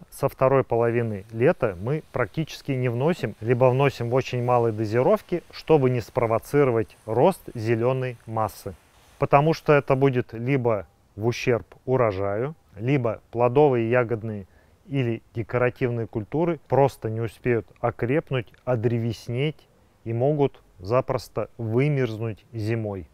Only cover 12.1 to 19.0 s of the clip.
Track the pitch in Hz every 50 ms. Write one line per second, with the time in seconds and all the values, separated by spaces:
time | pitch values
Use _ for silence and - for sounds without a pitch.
12.1 | 95 95 98 98 101 110 127 151 165 - _ _ - 92 110 131 147 135 120 113
13.1 | 101 - - _ - 113 120 123 120 147 151 143 127 117 117 113 120 123 123 113
14.1 | 120 104 107 113 107 101 95 - _ _ _ _ _ _ _ 190 139 139 123 117
15.1 | 113 - - _ - 120 101 - - 120 123 123 - - 131 120 117 117 113 -
16.1 | - 113 104 - - 151 175 170 165 139 - - 131 131 139 127 - - - 110
17.1 | 110 113 117 113 - - - 127 120 110 - - - _ - 120 - - 123 117
18.1 | 139 165 - - 139 127 - - - _ _ 127 127 110 107 117 117 117